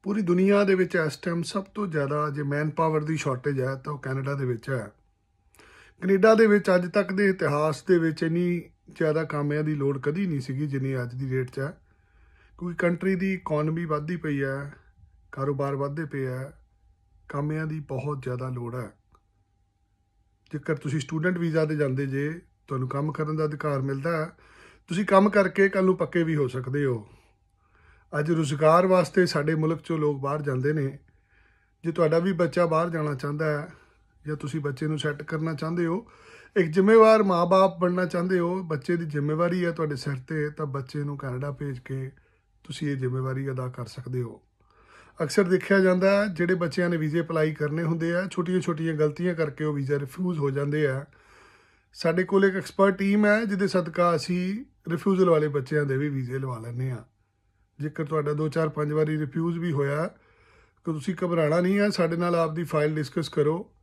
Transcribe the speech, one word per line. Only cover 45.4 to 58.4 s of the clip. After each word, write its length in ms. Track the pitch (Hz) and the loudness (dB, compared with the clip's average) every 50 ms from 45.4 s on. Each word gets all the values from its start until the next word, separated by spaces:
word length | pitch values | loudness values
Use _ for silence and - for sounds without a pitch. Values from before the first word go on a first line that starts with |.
| 196 | 4
ਦੇਖਿਆ 360 | 175 185 175 - - 196 196 | 4 2 0 2 2 4 4
ਜਾਂਦਾ 400 | 190 185 185 180 190 196 202 202 | 6 4 4 4 4 4 4 4
ਹੈ, 60 | 208 | 2
ਜਿਹੜੇ 280 | 220 175 156 175 175 190 | -2 -2 -2 0 0 0
ਬੱਚਿਆਂ 340 | 175 175 165 - 185 175 175 | 0 0 -2 -2 -2 0 0
ਨੇ 80 | 175 | 0
ਵੀਜ਼ੇ 240 | 160 156 151 147 170 | 0 -2 0 0 -2
ਅਪਲਾਈ 340 | 165 165 165 160 156 156 151 | -2 0 0 0 0 0 0
ਕਰਨੇ 280 | - 151 151 147 160 | -2 -4 -4 -2 -2
ਹੁੰਦੇ 320 | 170 160 160 160 165 170 170 | -2 -2 -2 -2 -2 -2 -2
ਆ, 140 | 175 190 190 | -2 -2 -2
ਛੋਟੀਆਂ-ਛੋਟੀਆਂ 640 | - 185 170 175 185 185 - 180 170 151 160 160 160 | -4 -4 -2 0 0 0 0 -2 -4 -2 -2 -4 2
ਗਲਤੀਆਂ 400 | 147 151 151 147 - 175 180 175 | 2 2 0 2 -2 -2 -2 0
ਕਰਕੇ 300 | 160 160 151 139 - 156 | 0 -2 -4 -2 -4 -4
ਉਹ 100 | 156 147 | -2 -2
ਵੀਜ਼ਾ 240 | 143 135 131 143 139 | -2 -2 -2 -2 -2
ਰਿਫਿਊਜ਼ 400 | 143 131 - - 185 180 175 156 | -2 -8 -6 -4 -4 -2 -2 0
ਹੋ 120 | 139 139 | -2 -2
ਜਾਂਦੇ 360 | 135 143 143 143 147 151 151 | 0 -2 -2 -2 0 0 0
ਆ। 200 | 135 131 135 147 - _ _ _ _ - - - - _ _ _ _ _ _ _ _ | 0 0 -4 -8 -12 _ _ _ _ -20 -20 -20 -20 _ _ _ _ _ _ _ _
ਸਾਡੇ 320 | _ - - 165 165 180 185 | _ -2 0 0 2 0 0
ਕੋਲ 200 | 180 196 196 196 | 2 4 4 4
ਇੱਕ 120 | 196 190 | 4 2
ਐਕਸਪਰਟ 420 | 190 - - - - 196 202 190 190 | 0 -8 -6 2 4 4 4 4 2
ਟੀਮ 280 | 196 196 202 208 208 | 0 2 4 4 6
ਹੈ, 180 | 208 208 220 233 | 4 4 4 2
ਜਿਹਦੇ 240 | 202 202 180 208 190 | -2 -2 0 0 2
ਸਦਕਾ 480 | - 185 170 175 165 180 175 175 170 | 2 0 0 0 0 2 2 2 2
ਅਸੀਂ 480 | 165 - - 180 180 180 185 196 226 285 _ _ _ _ 156 | 0 -2 -2 -2 -2 -2 -4 -4 -6 -10 _ _ _ _ -6
ਰਿਫਿਊਜ਼ਲ 420 | 165 - - 196 190 185 185 175 | -6 -2 2 2 4 4 6 6
ਵਾਲੇ 180 | 165 156 151 151 | 6 4 4 0
ਬੱਚਿਆਂ 360 | 139 143 127 - 156 151 147 | -2 -4 -4 0 -2 -2 0
ਦੇ 120 | 139 135 | 0 0
ਵੀ 120 | 135 147 147 | -2 -2 -2
ਵੀਜ਼ੇ 300 | 139 135 127 120 131 135 | -2 -4 -6 -6 -6 -6
ਲਵਾ 200 | 135 131 123 113 | -6 -6 -8 -10
ਲੈਂਦੇ 320 | 110 120 117 123 131 131 | -10 -10 -8 -6 -6 -6
ਹਾਂ। 140 | 127 107 104 _ _ _ _ _ _ _ _ _ _ _ _ _ _ - | -6 -8 -12 _ _ _ _ _ _ _ _ _ _ _ _ _ _ -8
ਜੇਕਰ 260 | 143 151 147 - 156 | -8 -8 -6 -6 -6
ਤੁਹਾਡਾ 280 | 147 160 151 147 147 | -2 -2 -2 -2 -2
ਦੋ, 160 | 151 147 | -2 -2